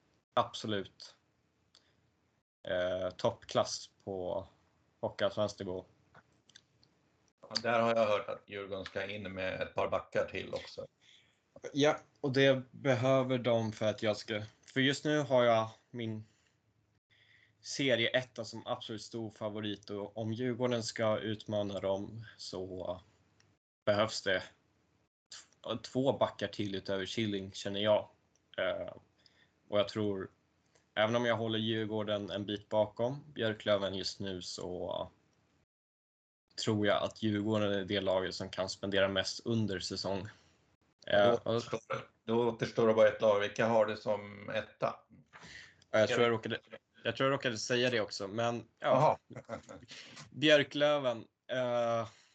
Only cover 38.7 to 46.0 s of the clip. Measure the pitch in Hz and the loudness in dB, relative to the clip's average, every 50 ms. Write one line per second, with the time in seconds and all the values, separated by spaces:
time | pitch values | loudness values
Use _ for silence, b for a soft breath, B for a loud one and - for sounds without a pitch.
38.7 | - - - 101 98 98 95 98 98 95 92 - - - - - 117 113 107 95 | -6 -6 -4 -2 2 2 2 4 2 0 -2 -2 -4 -6 -4 0 0 2 2 0
39.7 | 95 90 - - 98 98 - 92 98 95 104 110 - b b b b b b b | 0 -2 -4 -4 -6 -4 -4 -2 -4 -4 -6 -8 -14 b b b b b b b
40.7 | _ _ _ _ _ _ _ - - 101 101 101 117 - - - 113 117 117 - | _ _ _ _ _ _ _ 2 4 6 6 6 6 4 2 0 0 0 -2 -2
41.7 | - 110 - - 107 110 - - _ _ _ 110 113 117 120 117 113 - 113 107 | -6 -6 -6 -6 -6 -6 -8 -10 _ _ _ -2 0 2 2 2 0 0 -2 -2
42.7 | - - 117 110 107 110 110 104 104 - 113 110 101 101 101 101 - - 117 113 | 2 4 6 6 8 8 8 8 6 6 4 6 6 6 4 0 0 2 2 4
43.7 | 117 113 107 107 107 - - 117 104 101 104 101 101 101 101 104 104 107 104 - | 6 6 4 4 2 -2 -2 -2 -2 -2 -4 -8 -14 -12 -10 -6 -4 -4 -4 -6
44.7 | - - - 113 - - - _ - - - _ - B B B B B B B | -6 -4 -4 -4 -4 -4 -10 _ -20 -20 -20 _ -20 B B B B B B B
45.7 | B B B _ - 110 | B B B _ 2 4